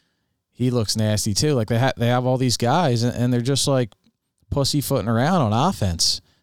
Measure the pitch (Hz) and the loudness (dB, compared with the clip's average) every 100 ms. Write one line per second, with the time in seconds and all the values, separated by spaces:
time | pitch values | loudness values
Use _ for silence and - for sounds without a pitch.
0 | _ _ _ _ _ - 123 123 107 110 | _ _ _ _ _ -4 -2 0 -2 -2
1 | 107 107 - 98 151 135 107 113 135 - | 0 0 -2 0 0 0 0 0 0 0
2 | 117 123 127 127 127 107 117 156 160 117 | 0 0 0 0 0 0 0 2 2 0
3 | 120 - 123 123 120 139 - 135 117 - | 0 0 0 0 0 0 0 0 -2 -8
4 | _ _ _ _ - 143 135 147 127 135 | _ _ _ _ -6 -2 0 -2 -2 -2
5 | 98 113 143 185 113 110 165 - 98 82 | 0 0 2 2 2 2 0 0 -2 0
6 | - - - _ | -2 -2 -10 _